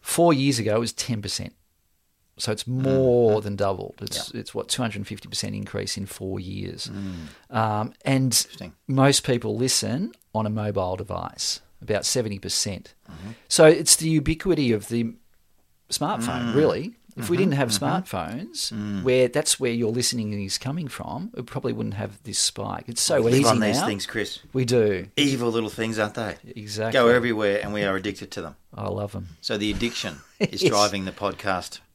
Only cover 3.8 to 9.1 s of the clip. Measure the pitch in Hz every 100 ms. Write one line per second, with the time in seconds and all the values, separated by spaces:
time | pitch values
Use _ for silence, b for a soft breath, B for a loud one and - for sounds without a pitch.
3.8 | 98 - 104 - - 113 110 104 101 -
4.8 | 120 101 101 101 - - 101 104 104 101
5.8 | 98 - 98 - 95 98 92 98 92 85
6.8 | - 98 98 87 78 - _ 113 110 104
7.8 | 117 - - 135 131 113 - - 90 -
8.8 | - 135 135